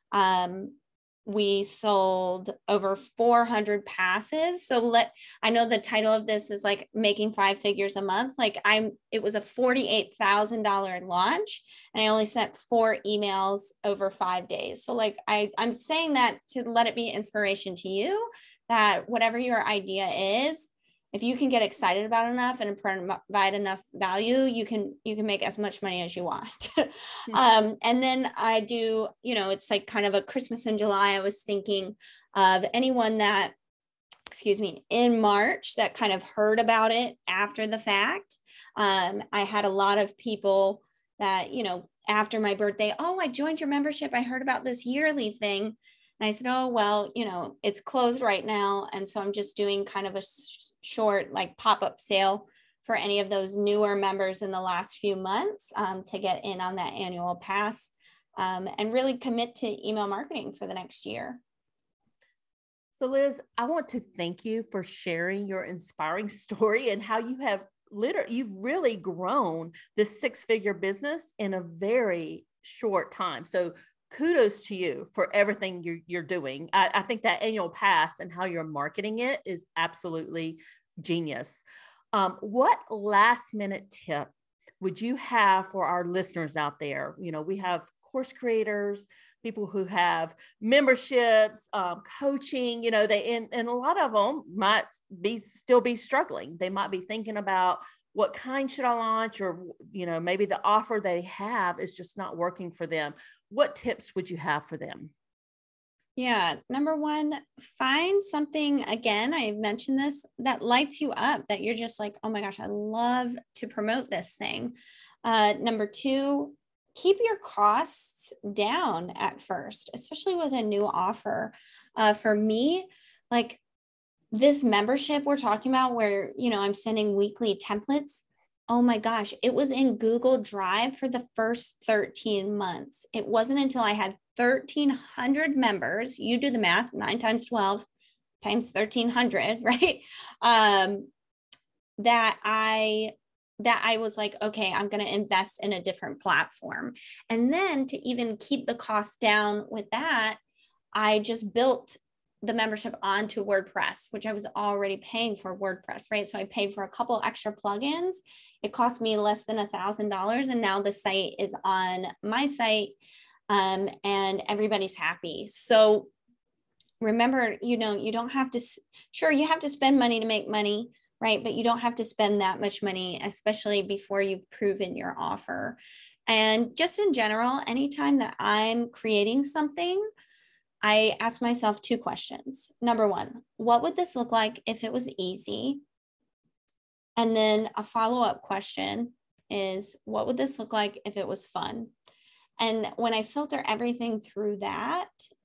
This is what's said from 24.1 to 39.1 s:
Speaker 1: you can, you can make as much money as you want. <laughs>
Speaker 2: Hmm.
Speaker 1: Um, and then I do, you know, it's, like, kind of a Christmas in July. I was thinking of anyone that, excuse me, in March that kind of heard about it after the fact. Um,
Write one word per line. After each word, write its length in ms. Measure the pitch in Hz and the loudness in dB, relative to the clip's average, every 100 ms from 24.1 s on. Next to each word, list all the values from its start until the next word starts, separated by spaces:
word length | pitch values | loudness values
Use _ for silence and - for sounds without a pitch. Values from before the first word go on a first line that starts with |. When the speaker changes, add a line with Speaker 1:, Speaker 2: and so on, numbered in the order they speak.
| 190 226 254 | 0 2 2
Speaker 1:
you 200 | 262 233 | 2 0
can, 300 | 208 220 196 - | -2 -2 -4 -6
you 100 | 220 | -6
can 120 | 214 214 | -4 -2
make 160 | 196 | -2
as 160 | 196 202 | -2 -2
much 240 | 208 - | -4 -4
money 200 | 196 180 | -6 -4
as 140 | 170 175 | -6 -6
you 80 | |
want. 460 | 175 - 220 - - | -6 -6 -8 -12 -2
<laughs> 40 | - 285 - - - - | 0 0 -4 -14 -12 -2
Speaker 2:
Hmm. 80 | |
Speaker 1:
Um, 420 | 220 254 220 214 - | 6 8 8 6 0
and 200 | 233 247 | 2 2
then 300 | 262 262 262 - | 2 0 -2 0
I 240 | 226 226 | 2 2
do, 480 | 214 233 226 220 220 - | 0 -2 0 0 -2 -6
you 120 | 240 | -4
know, 160 | 226 190 | -2 0
it's, 200 | 196 - | 0 0
like, 160 | 202 202 | 0 0
kind 200 | 214 202 | 0 2
of 80 | |
a 80 | 196 | 2
Christmas 440 | 196 262 254 233 226 | 0 -4 -4 -2 -2
in 100 | 214 | 0
July. 360 | 214 196 202 | 2 4 4
I 80 | 196 | 4
was 220 | 196 208 | 0 -4
thinking 520 | - 202 202 196 190 214 - - _ | -2 -4 -2 -2 -4 -12 -20 -20 _
of 300 | 196 190 185 208 | 6 6 6 4
anyone 440 | 240 262 247 220 220 | 2 2 2 2 4
that, 340 | 208 202 190 - _ _ _ _ _ - - | 4 4 0 -4 _ _ _ _ _ -18 -12
excuse 340 | - 208 202 | -2 0 2
me, 240 | 202 - - | 0 -6 -2
in 320 | 233 240 226 | 4 6 6
March 540 | 214 202 220 349 - - | 6 6 4 0 -2 0
that 180 | 214 | 0
kind 180 | - 214 | 0 0
of 100 | 190 | 0
heard 360 | - - 214 220 | -2 2 4 4
about 320 | 226 226 220 | 6 6 4
it 260 | 226 247 - - | 4 0 -4 -4
after 380 | 185 202 202 214 | -2 -2 -2 -4
the 120 | 220 | -2
fact. 600 | 220 196 220 381 - - _ - - - | 2 2 2 0 -6 -12 _ -20 -10 0
Um, 460 | 202 196 180 | 2 4 2